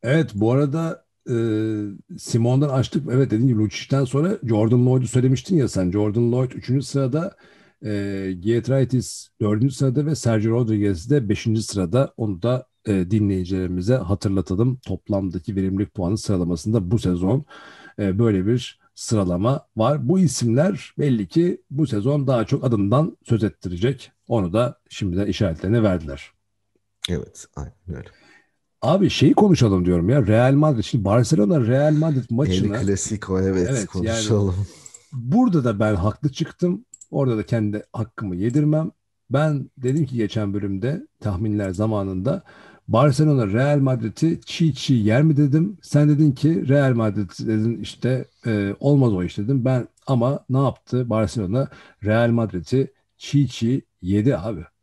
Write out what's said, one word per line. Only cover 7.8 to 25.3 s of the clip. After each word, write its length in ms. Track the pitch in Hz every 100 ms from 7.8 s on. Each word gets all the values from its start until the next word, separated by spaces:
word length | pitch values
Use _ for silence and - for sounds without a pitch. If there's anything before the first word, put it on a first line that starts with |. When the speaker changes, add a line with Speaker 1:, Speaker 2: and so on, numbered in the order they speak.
| -
Speaker 1:
e, 480 | 104 101 98 95 92
Gietraitis 920 | 95 117 123 135 127 127 104 - - _
dördüncü 340 | 107 104 131 135
sırada 300 | 139 123 147
ve 100 | 147
Sergio 360 | 120 110 107
Rodriguez 580 | 113 120 107 101 90 98
de 200 | 143 110
beşinci 340 | - 117 110
sırada. 500 | 110 101 90 120 135 -
Onu 240 | 110 92
da, 260 | 117 127 - _ -
e, 260 | 98 90
dinleyicilerimize 840 | 107 104 95 87 95 92 90 90 127
hatırlatalım. 840 | 85 98 101 98 92 92 120 127
Toplamdaki 760 | - 95 _ 104 95 87 - 98
verimlilik 380 | 95 95 101
puanı 240 | - 87 110
sıralamasında 760 | - 98 85 87 107 113 87
bu 80 | 107
sezon, 460 | 95 90 92 127 151 - - - - -
e, 200 | 104 95
böyle 260 | 117 98 92
bir 340 | 123 123 - _ -
sıralama 680 | - 110 92 87 107 143 - -
var. 320 | 110 147 123
Bu 100 | 185
isimler 720 | 175 - 120 113 175 196 - -
belli 280 | 147 120 98
ki 340 | 165 175 196 _
bu 160 | 139 147
sezon 400 | 110 107 147 135
daha 180 | 127 107
çok 180 | 139
adından 540 | 123 113 98 120 160 -
söz 200 | - 113
ettirecek. 680 | 101 - 95 87 113 131 - _ _
Onu 260 | 120 92
da 240 | 98 120 - _
şimdiden 380 | - 101 87
işaretlerini 560 | 101